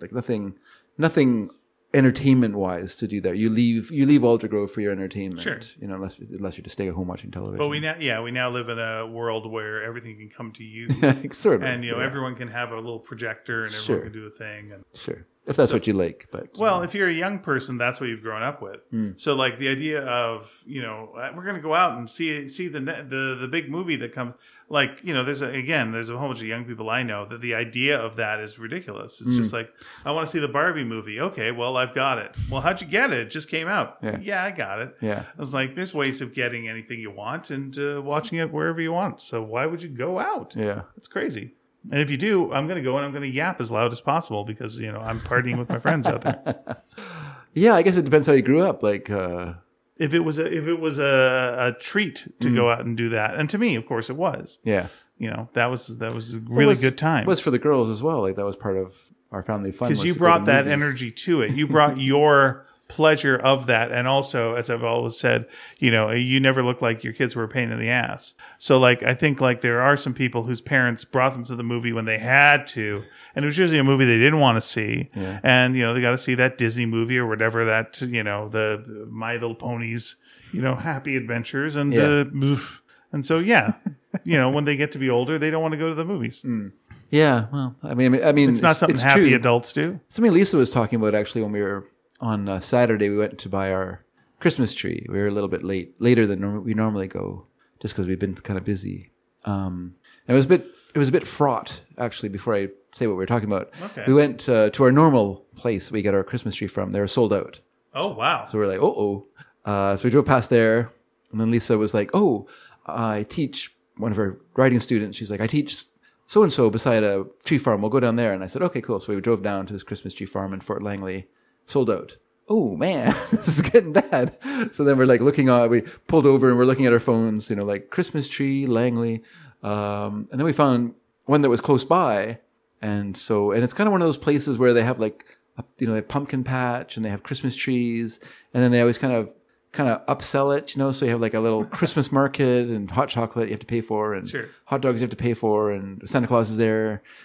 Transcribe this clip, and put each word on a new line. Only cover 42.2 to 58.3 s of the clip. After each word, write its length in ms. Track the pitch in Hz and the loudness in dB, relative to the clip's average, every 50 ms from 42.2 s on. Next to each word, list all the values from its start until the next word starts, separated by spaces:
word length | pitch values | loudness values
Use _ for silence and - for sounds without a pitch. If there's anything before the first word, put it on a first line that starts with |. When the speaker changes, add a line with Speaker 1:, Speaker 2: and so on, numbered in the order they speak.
| 175 214 214 185 170 - | 0 0 2 2 2 0
Speaker 2:
I'm 160 | - 139 147 | -2 -2 -4
gonna 140 | 160 185 175 | -4 -4 -4
go 160 | 135 131 127 | -4 -2 -2
and 80 | 139 143 | -2 -4
I'm 80 | 143 135 | -4 -6
gonna 140 | 143 143 | -8 -8
yap 340 | 135 127 135 156 185 - - | -6 -4 -4 -4 -4 -4 -6
as 100 | 123 110 | -6 -4
loud 220 | 113 107 117 120 120 | -2 0 0 -2 -2
as 80 | - | -4
possible 420 | - - 143 165 170 - 110 104 104 | -4 -2 -2 -2 -2 -4 -6 -8 -6
because, 320 | 110 107 - 123 113 110 117 | -8 -10 -10 -12 -12 -12 -10
you 120 | 117 107 | -10 -10
know, 100 | 107 107 | -10 -10
I'm 200 | 110 113 113 113 | -8 -8 -8 -8
partying 380 | - - 120 123 123 123 120 120 | -4 -2 0 0 0 0 -2 -4
with 100 | 120 120 | -4 -4
my 100 | - 117 | -6 -4
friends 280 | - 147 165 151 123 | 0 0 0 0 0
out 160 | - - 113 - | -2 -2 -2 -2
there. 320 | 147 127 - - - - - - - - - | -4 -4 -4 -4 -8 -8 -8 -8 -12 -12 -12
Speaker 1:
<laughs> 80 | _ _ _ - - - - 160 151 143 - - - _ - | _ _ _ -20 -18 -16 -16 -16 -14 -16 -16 -18 -18 _ 0
Yeah, 220 | 156 185 233 226 | 4 6 6 8
I 80 | 175 170 | 8 6
guess 140 | 196 180 | 6 6
it 80 | 180 156 | 4 4
depends 220 | 135 139 151 139 | 6 6 6 6
how 60 | 151 143 | 8 6
you 100 | 135 117 | 6 6
grew 200 | - 135 156 180 | 6 4 4 4
up. 200 | 196 - - - | 2 2 0 0
Like, 280 | 104 104 101 - - | 0 0 0 -2 -4
uh, 440 | 104 98 92 90 87 87 90 85 85 87 _ _ _ _ _ _ _ | -4 -2 -2 -4 -4 -6 -6 -8 -10 -12 _ _ _ _ _ _ _
Speaker 2:
If 160 | - 160 147 143 | -4 -2 0 2
it 80 | 170 | 2
was 180 | 165 160 151 151 | 2 0 -2 -2
a, 80 | 160 - 170 | -4 -4 -4
if 140 | 165 147 | -4 -2
it 140 | 160 170 160 | -2 -2 -2
was 180 | 160 160 143 139 | -2 -2 -2 0
a, 580 | 143 139 135 131 131 131 127 131 127 123 120 127 123 123 123 | 2 4 4 6 6 4 4 2 0 0 0 0 0 -2 -2
a 40 | - | -4
treat 460 | - - - 202 214 160 - - - - - - | -6 -4 -2 -2 -2 -2 -4 -10 -14 -16 -10 -4
to 80 | 120 123 | 0 2
Speaker 1:
Mm. 60 | 120 | 2
Speaker 2:
go 140 | 120 120 120 | 4 4 4
out 100 | 117 117 120 | 2 2 -2
and 120 | 120 117 | -4 -4
do 140 | 113 117 113 | -2 -2 -2
that, 260 | 113 110 107 107 - | 0 0 -2 -2 -2
and 120 | - 151 147 | -2 -4 -2
to 80 | - 202 | -2 0
me, 180 | 233 233 156 | 0 0 0
of 100 | 113 113 | -2 -2
course, 240 | - 127 113 113 - | -4 -6 -6 -6 -6
it 60 | 127 | -6
was. 420 | 147 175 180 139 - - - - _ - | -4 -4 -4 -4 -6 -10 -12 -16 _ -2
Speaker 1:
Yeah. 240 | 113 107 95 87 90 - - _ _ _ - | 0 0 0 0 -2 -8 -18 _ _ _ -8
Speaker 2:
You 120 | - 110 | -8 -6
know, 180 | 110 110 113 120 - | -6 -8 -8 -6 -2
that 140 | - 117 | 0 0
was, 200 | 120 127 120 - - 117 117 | 0 -2 -4 -8 -10 -12 -10
that 140 | 113 113 117 | -8 -8 -6
was 220 | 117 113 117 117 | -8 -8 -8 -10
a 40 | 113 | -10
Speaker 1:
Well, 80 | 113 117 120 127 | -8 -2 2 6
Speaker 2:
really 60 | 143 | 6
Speaker 1:
it 40 | 143 | 6
was, 120 | 135 120 | 6 6
Speaker 2:
good 180 | 127 131 131 - | 4 2 2 2
time. 240 | 151 160 165 131 98 | 0 0 2 2 2
Speaker 1:
it 60 | 90 | 2
was 100 | 185 - | 0 0
for 120 | - 160 123 | 2 0 0
the 80 | 123 | 2
girls 300 | - 151 147 131 117 110 | 4 4 4 4 4 2
as 120 | 110 104 123 | 0 -2 -2
well. 180 | 156 165 135 101 | -2 0 0 0
Like, 120 | 95 | 0